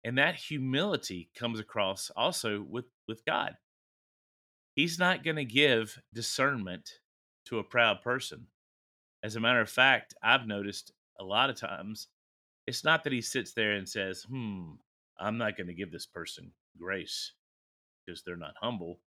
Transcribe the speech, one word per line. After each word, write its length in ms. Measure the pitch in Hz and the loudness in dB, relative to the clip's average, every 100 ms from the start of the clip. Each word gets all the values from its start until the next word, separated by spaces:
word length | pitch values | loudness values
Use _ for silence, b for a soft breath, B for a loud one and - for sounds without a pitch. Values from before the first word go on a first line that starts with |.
And 140 | 117 127 | 0 4
that 200 | 151 170 | 4 2
humility 920 | - 151 131 135 202 160 - 92 85 | -6 -4 0 0 0 -2 -4 -8 -10
comes 260 | - 120 110 | -6 -4 -4
across 500 | 107 110 98 98 - - | -4 0 0 0 -6 0
also 480 | 139 175 113 104 78 | 0 0 -2 -4 -4
with, 200 | 110 123 _ - | -8 -10 _ -12
with 160 | 113 - | -6 -2
God. 280 | 165 - - _ _ _ _ _ _ _ _ _ _ _ - | -2 -2 -8 _ _ _ _ _ _ _ _ _ _ _ 0
He's 220 | 165 165 | 0 4
not 240 | 180 185 | 2 2
gonna 220 | 165 156 | 0 -2
give 560 | 131 120 147 117 107 - _ | 0 6 6 6 2 -10 _
discernment 880 | 110 113 - 135 131 92 90 - - _ _ _ _ | -8 -4 2 2 2 -6 -8 -14 -20 _ _ _ _
to 140 | - 117 | -6 -6
a 60 | |
proud 360 | - 123 113 98 | 0 4 6 4
person. 460 | 120 127 - 73 - _ _ _ _ _ _ _ | 0 -2 -4 -12 -18 _ _ _ _ _ _ _
As 140 | 110 110 | -8 0
a 40 | |
matter 200 | 113 123 | 4 4
of 80 | 107 | 4
fact, 460 | - 131 120 - - | 6 6 6 0 -2
I've 240 | 110 131 117 | 4 4 4
noticed 460 | 101 101 98 - _ _ - | -4 -4 -6 -14 _ _ -14
a 60 | |
lot 260 | 95 104 135 | -2 2 2
of 60 | 127 | 0
times, 520 | 78 78 95 107 - _ _ _ _ _ - | -6 -6 -8 -10 -14 _ _ _ _ _ -8
it's 160 | 127 | -2
not 220 | 151 160 | 2 2
that 80 | 151 | 2
he 80 | 123 | -2
sits 320 | - 135 104 | -2 -4 -2
there 200 | - 107 | 0 0
and 140 | 104 95 | 0 -2
says, 360 | 110 95 92 | -4 -4 -6
"Hmm, 540 | 107 131 113 98 85 73 _ _ _ - | -8 -8 -6 -8 -10 -16 _ _ _ -6
I'm 180 | 98 113 | -4 -2
not 220 | 110 104 | -2 -4
gonna 160 | 87 | -10
give 180 | 85 95 | -8 -8
this 140 | 82 - | -8 -12
person 480 | 90 80 - 87 _ _ - | -10 -10 -12 -18 _ _ -12
grace 540 | 87 95 - - - _ _ _ _ _ _ _ - | -6 -6 -6 -8 -10 _ _ _ _ _ _ _ -16
'cause 140 | 82 | -14
they're 140 | - 87 | -12 -12
not 200 | 76 - | -12 -6
humble." 460 | 117 113 85 87 _ | -6 -4 -8 -12 _